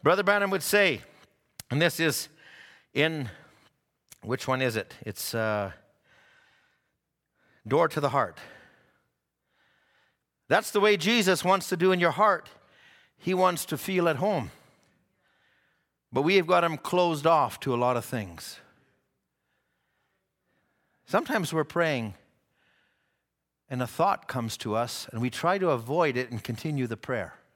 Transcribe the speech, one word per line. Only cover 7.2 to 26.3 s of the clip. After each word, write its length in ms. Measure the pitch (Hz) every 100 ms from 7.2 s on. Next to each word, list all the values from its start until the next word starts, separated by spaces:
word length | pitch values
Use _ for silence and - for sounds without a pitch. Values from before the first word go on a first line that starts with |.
| _ _ _ _
Door 220 | 107 143 165
to 120 | 151
the 80 | 143
Heart. 280 | 139 101 - - - - _ _ _ _ _ _ _ _ _ _ _ _ _ _ _ _ _ _
That's 220 | 165 -
the 100 | 208
way 160 | 208 202
Jesus 480 | 170 233 190 180
wants 240 | 180 190 -
to 80 | 180
do 160 | 185
in 80 | 185
your 100 | 170
heart. 380 | 165 208 180 - - _ _ - _ _ _
He 140 | -
wants 320 | 185 185 175
to 120 | - 147
feel 300 | - 185 170
at 100 | 139
home. 340 | 196 180 90 - _ _ _ _ _ _ _ _ _ _ _ _ _ _ _
But 80 | -
we 140 | 151
have 100 | 196
got 180 | 165 180
him 140 | 170 151
closed 480 | - 180 175 151
off 340 | 160 160 123 -
to 120 | 135
a 20 |
lot 220 | 120 123 120
of 80 |
things. 540 | - 120 95 82 - - _ _ _ _ _ _ _ _ _ _ _ _ _ _ _ _ _ _ _ _ _ _ _ _ -
Sometimes 440 | 196 302 240 165
we're 120 | 160
praying 500 | 151 170 160 135 110 - _ _ _ _ _ _ _ _ _ _ _ _ _ _ _
and 100 | 127
a 60 | 120
thought 400 | - 180 - -
comes 280 | 127 117 -
to 180 | -
us 320 | 107 120 - -
and 80 | 113
we 120 | 123
try 260 | - 170 196
to 140 | 180
avoid 440 | 127 113 156 160
it 140 | 123
and 140 | 123